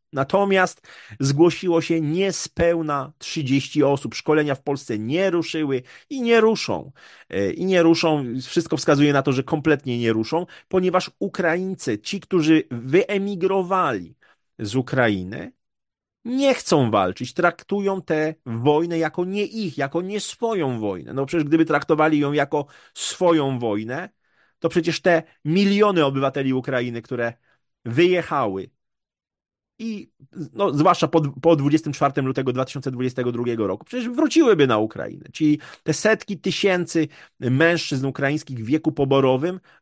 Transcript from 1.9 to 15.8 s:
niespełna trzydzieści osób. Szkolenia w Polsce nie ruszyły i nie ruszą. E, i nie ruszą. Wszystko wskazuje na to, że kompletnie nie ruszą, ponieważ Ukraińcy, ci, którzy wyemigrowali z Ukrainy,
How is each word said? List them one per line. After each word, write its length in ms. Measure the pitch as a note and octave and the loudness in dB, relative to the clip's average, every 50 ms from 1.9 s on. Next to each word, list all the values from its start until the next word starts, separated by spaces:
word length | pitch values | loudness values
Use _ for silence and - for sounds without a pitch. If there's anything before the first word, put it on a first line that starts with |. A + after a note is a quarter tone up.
| E3+ E3 | 0 0
niespełna 1120 | D#3 C#3+ D#3 F3+ G3 G3 F3 - - - _ - E3+ E3+ E3+ E3 D#3+ D3+ D3 C#3 C3 C#3 - _ | 0 0 0 0 0 -2 -2 -4 -8 -8 _ 0 0 2 2 0 0 -2 -2 -4 -4 -6 -12 _
trzydzieści 680 | - - - E3 D3 B2+ C3+ C#3 C3 - - D3 C#3 | -14 -10 -6 -4 -2 0 0 0 0 0 0 2 4
osób. 320 | C#3 C#3 C#3 - A#2 - | 4 2 2 -2 -6 -10
Szkolenia 400 | - - - D3+ D#3 D3+ D3 C3+ | -6 -2 0 2 2 2 0 -2
w 80 | - _ | -4 _
Polsce 360 | - C#3+ C3+ - - A#2+ G#2+ | -4 -6 -6 -4 -6 -6 -4
nie 300 | G#2+ A2+ C#3+ F3 G3 F#3+ | -4 -2 -2 0 0 0
ruszyły 520 | E3+ F3 D#3+ - - D#3+ D#3 C#3 C3+ B2+ B2+ - - - _ - | 0 0 -2 -2 -4 -4 -2 -2 -2 -4 -4 -8 -16 -20 _ -10
i 120 | C#4 C4+ | -8 -6
nie 200 | A#3+ A#3 A#3 A3+ | -2 0 2 4
ruszą. 500 | A3 A3 A3+ - - - G2+ D#2+ - - - _ - - - - - - | 4 4 2 0 -2 -4 -6 -6 -6 -10 -18 _ -20 -20 -20 -20 -14 -8
E, 220 | - F#2 G2+ F#2+ | -4 -2 -2 -2
i 140 | - - F3+ | -2 -2 -2
nie 180 | F#3+ F#3+ F3+ E3 | 0 2 4 6
ruszą. 420 | E3 E3 D#3+ - E3 D#3 D3 C3+ A#2+ A#2 C3 B2+ - | 6 4 4 2 0 0 0 -2 -4 -6 -8 -8 -4
Wszystko 300 | - F3+ E3 - - C#3 | -4 -4 -2 -2 -2 -2
wskazuje 360 | - - D3 C#3 D3 D3 C#3+ | 0 2 4 4 4 4 4
na 80 | C#3 | 2
to, 100 | C3+ D3+ | 2 0
że 120 | C3 B2+ C3 | 0 -2 -2
kompletnie 560 | - E3 D3+ C#3+ D#3+ D3+ C#3 - C3 B2 A#2+ | -2 -4 -2 0 0 0 0 0 -4 -4 -2
nie 140 | A#2+ A2+ A2+ | 0 0 0
ruszą, 320 | A2 A2 - D#3+ E3 F3+ - - - - - | 0 0 -2 -4 -4 -4 -6 -10 -20 -10 -4
ponieważ 440 | - F#3+ F#3 F#3 E3+ F#3 F3 - - - | -2 0 0 0 0 0 -2 -4 -6 -8
Ukraińcy, 800 | G3 G3 - - F#3 E3 D#3+ F3+ F#3 F#3+ F#3+ - - - A2 G#2 | -8 -6 -4 -2 -2 0 0 -2 -4 -6 -8 -6 -6 -4 -4 -4
ci, 200 | - - - G3 | -6 -8 -8 -8
którzy 440 | - - F#3+ F3+ D3+ D#3 D#3+ D#3 - - | -6 -2 0 2 4 4 4 4 2 0
wyemigrowali 1400 | B2+ A#2 A#2 C3 C#3 F#3 A3 - G#3 G3 G3 G3+ G3+ F3 E3+ F#3+ G3 G3 F#3 F3 G3 F#3 F3+ D3 B2 F#2+ F2 D#2+ - _ _ _ _ _ _ _ _ - | -6 -10 -4 0 2 2 2 2 0 -2 -2 -4 -4 -2 -2 0 0 0 0 0 0 0 0 0 -2 -4 -6 -10 -16 _ _ _ _ _ _ _ _ -10
z 160 | A#2 G#2 G2+ | -8 -4 -2
Ukrainy, 760 | C3 B2+ - - C3 B2 A2+ G#2 F#2+ F2+ F2+ G#2+ C#3 E3+ B3+ - _ _ _ _ _ | -4 -2 -2 0 2 2 2 2 0 -4 -6 -10 -12 -12 -14 -16 _ _ _ _ _